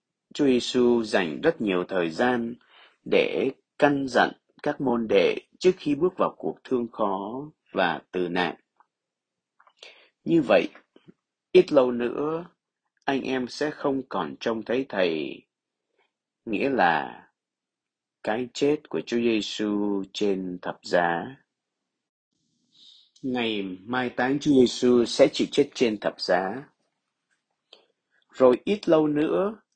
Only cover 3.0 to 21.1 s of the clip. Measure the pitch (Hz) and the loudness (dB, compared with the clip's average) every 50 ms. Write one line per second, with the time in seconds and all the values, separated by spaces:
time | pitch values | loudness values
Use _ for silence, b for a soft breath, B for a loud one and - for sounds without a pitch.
3 | b - - 92 67 - - 76 101 135 135 _ _ _ _ - - 143 143 139 | b 0 2 2 2 2 0 -2 -2 -2 -4 _ _ _ _ 2 2 2 2 2
4 | 139 131 123 117 98 - - _ _ _ _ _ - 147 147 - 147 127 120 117 | -2 -2 2 2 2 0 0 _ _ _ _ _ -8 -6 -6 -4 -2 -2 -2 -2
5 | 117 107 107 98 87 76 - - - _ _ - - 180 185 - - 151 147 139 | 0 2 2 2 4 2 0 -2 -8 _ _ 0 2 2 2 2 -2 -4 -2 0
6 | 156 185 - - 104 85 - - - 85 - - - - 131 123 120 117 - - | -2 -2 0 0 -2 -2 -4 -6 -8 -8 -8 -8 -8 -4 -4 -2 -4 -4 -4 -4
7 | 110 101 98 95 98 101 117 131 147 156 - _ _ _ - 95 92 85 80 71 | -4 -2 -2 -4 -6 -8 -10 -10 -12 -14 -16 _ _ _ -2 -2 0 0 -2 -4
8 | - _ - 90 90 87 87 90 90 80 - - _ _ _ _ _ _ _ _ | -8 _ -6 -4 -4 -2 -2 -2 -2 -4 -4 -10 _ _ _ _ _ _ _ _
9 | _ _ _ _ _ _ _ _ _ _ _ _ _ _ _ B B B B B | _ _ _ _ _ _ _ _ _ _ _ _ _ _ _ B B B B B
10 | B B B _ - 151 165 165 143 113 104 90 82 - - - _ _ _ _ | B B B _ -4 0 0 2 4 4 4 4 2 0 -6 -16 _ _ _ _
11 | _ _ - _ _ _ _ _ _ _ - 180 180 185 151 143 127 127 123 120 | _ _ -20 _ _ _ _ _ _ _ 4 4 4 6 4 4 4 4 0 -2
12 | 120 120 - - 143 151 160 165 170 - _ _ _ _ _ _ _ _ _ _ | -4 -4 -4 -4 -4 -4 -6 -6 -8 -12 _ _ _ _ _ _ _ _ _ _
13 | - - 139 135 110 - 131 131 127 120 - - 147 151 147 - - 147 135 135 | -6 -4 -2 -2 -2 -2 -4 -4 -4 -6 -6 -4 -4 -4 -4 -4 -2 -2 -2 -2
14 | 123 - - 98 87 73 67 - - 117 113 113 104 - 113 131 135 - - 101 | -4 -6 -6 -6 -6 -6 -8 -6 -4 -4 -4 -4 -4 -4 -4 -4 -4 -4 -2 0
15 | 92 87 80 78 73 65 65 - - _ _ _ _ _ _ _ _ _ _ _ | 0 0 0 -2 -6 -8 -10 -14 -18 _ _ _ _ _ _ _ _ _ _ _
16 | _ _ _ _ _ _ _ _ - 117 107 92 107 139 135 117 92 87 80 76 | _ _ _ _ _ _ _ _ -10 -8 -6 -4 -2 -2 0 2 2 4 2 0
17 | 69 60 58 - - _ _ _ _ _ _ _ _ _ _ _ _ _ _ _ | -2 -6 -12 -18 -20 _ _ _ _ _ _ _ _ _ _ _ _ _ _ _
18 | _ _ _ _ - - 107 117 127 120 - - 143 143 151 151 - - - 80 | _ _ _ _ -6 -4 -4 -4 -4 -6 -4 -2 0 0 0 0 -4 -6 -8 -8
19 | - - 120 120 117 120 113 107 101 - - - 107 104 104 104 104 104 101 98 | -6 -4 -2 0 0 2 0 0 -2 -4 -6 -4 -4 -2 -2 -2 -2 -2 -2 -4
20 | 98 98 - - 107 101 98 95 92 92 90 90 - 85 82 - - 87 90 87 | -6 -6 -6 -4 -2 -2 0 -2 -4 -6 -8 -10 -10 -10 -12 -12 -6 -2 0 2
21 | 87 85 | 2 2